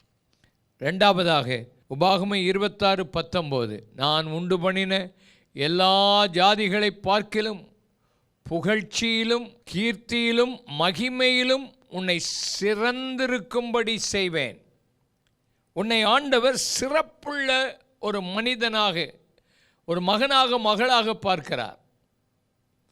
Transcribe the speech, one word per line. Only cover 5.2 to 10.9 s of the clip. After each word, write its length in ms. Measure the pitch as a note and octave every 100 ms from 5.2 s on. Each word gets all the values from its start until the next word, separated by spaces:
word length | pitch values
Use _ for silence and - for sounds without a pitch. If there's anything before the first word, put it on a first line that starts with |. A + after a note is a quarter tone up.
| _ _ _
எல்லா 720 | C3+ D3 F3+ F#3 G3 G3+ G3+ G3+
ஜாதிகளை 640 | E3+ G3 G#3+ G3+ G#3 G#3
பார்க்கிலும் 840 | G#3 G3 G#3 G#3 G#3+ G#3+ F#3+ - _ _ _ _ _ _ _ -
புகழ்ச்சியிலும் 1080 | E3 F3 G#3+ F3 - A3+ A3+ A3+ A#3+ A#3 - -
கீர்த்தியிலும் 880 | F3 A#3 G3+ - A#3 A#3 A#3 B3 A#3+ - D3
மகிமையிலும் 920 | F3